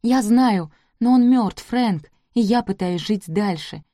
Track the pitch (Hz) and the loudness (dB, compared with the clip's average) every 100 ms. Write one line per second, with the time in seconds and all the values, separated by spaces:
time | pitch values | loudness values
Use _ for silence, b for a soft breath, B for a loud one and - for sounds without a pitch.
0 | 233 254 208 240 254 196 160 _ _ _ | 0 0 2 2 4 0 -4 _ _ _
1 | 233 254 240 254 180 - - 247 240 170 | 2 4 4 2 0 -6 -6 -2 -2 -2
2 | - _ _ - 202 240 233 196 185 175 | -8 _ _ -2 0 0 -2 -4 -4 -4
3 | - 214 - 165 208 165 - 156 _ | -4 -6 -4 -4 -2 -6 -10 -18 _